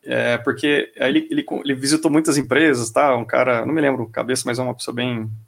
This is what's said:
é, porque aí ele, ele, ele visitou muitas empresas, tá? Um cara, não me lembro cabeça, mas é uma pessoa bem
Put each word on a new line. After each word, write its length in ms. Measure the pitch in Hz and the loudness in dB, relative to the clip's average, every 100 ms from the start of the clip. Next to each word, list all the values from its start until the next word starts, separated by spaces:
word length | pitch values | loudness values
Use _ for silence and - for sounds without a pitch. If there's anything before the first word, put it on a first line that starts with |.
| - | -4
é, 320 | 120 120 120 | -2 0 0
porque 540 | 123 127 147 147 - - | 0 0 2 0 -2 -2
aí 100 | 127 | 2
ele, 180 | 151 160 | 2 0
ele, 140 | 147 143 - | -4 -4 -6
ele 100 | 143 131 | -4 -2
visitou 360 | 135 156 160 | 0 0 2
muitas 260 | 151 160 143 | 2 2 0
empresas, 540 | 127 131 156 127 113 | 2 4 4 2 0
tá? 240 | 127 143 123 | 2 2 2
Um 80 | |
cara, 420 | 113 127 127 120 113 | 0 2 2 2 0
não 80 | |
me 60 | 160 | 0
lembro 260 | 143 127 113 | 0 0 -4
cabeça, 340 | 120 120 127 127 | -6 -4 -4 -2
mas 140 | 120 | -4
é 20 | |
uma 120 | 127 | -4
pessoa 200 | 123 - | -6 -8
bem 380 | 120 123 120 110 110 | -4 -4 -4 -6 -10